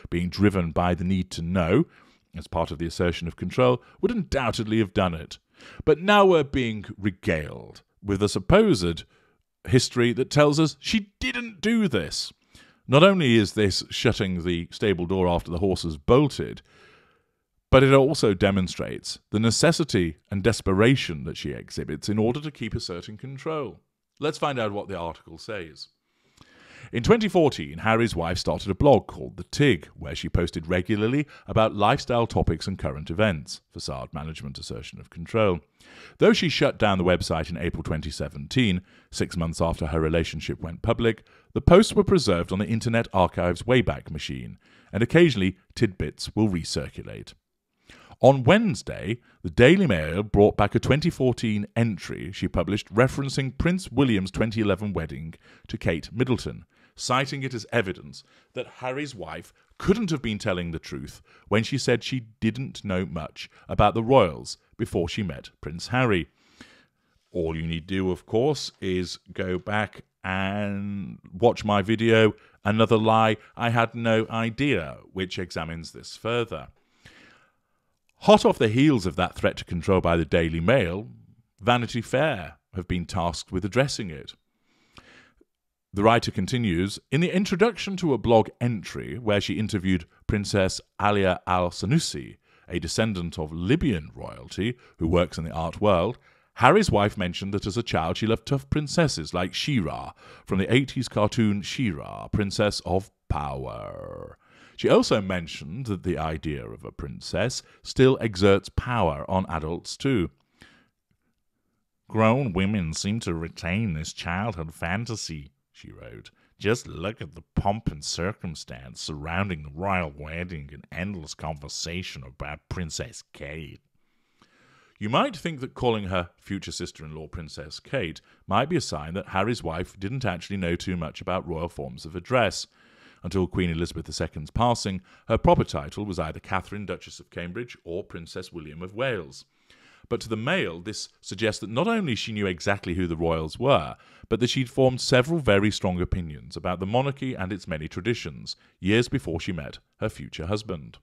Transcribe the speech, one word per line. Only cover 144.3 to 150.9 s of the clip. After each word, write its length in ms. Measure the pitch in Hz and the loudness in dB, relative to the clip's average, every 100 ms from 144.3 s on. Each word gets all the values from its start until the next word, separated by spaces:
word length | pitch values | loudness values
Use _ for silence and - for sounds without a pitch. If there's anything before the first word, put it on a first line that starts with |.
| 107 | 0
that 120 | 120 | 0
she'd 180 | 131 123 | 0 -2
formed 320 | - 131 127 | 2 2 2
several 380 | - 127 127 170 | 2 4 4 0
very 320 | 123 101 104 | 4 4 4
strong 280 | - 98 90 | 0 -2 -2
opinions 560 | 87 95 82 71 60 82 | -2 -4 -6 -10 -14 -8
about 240 | 90 90 | -6 -4
the 60 | 95 | -2
monarchy 480 | 120 139 139 131 | 0 0 -4 -6
and 180 | - 92 | -6 -6
its 160 | 98 - | -6 -8
many 200 | 76 78 | -8 -8
traditions, 680 | - 104 117 90 62 53 - _ - | -6 -4 -4 -6 -12 -14 -16 _ -6
years 300 | 90 113 123 | 0 2 2
before 300 | 135 - 82 | -2 -4 -6
she 120 | - | -6
met 280 | 87 67 - _ - | -8 -8 -14 _ -8
her 100 | 107 | -8
future 360 | - 65 - 82 | -8 -14 -10 -6
husband. 540 | 107 110 85 58 | -6 -6 -12 -14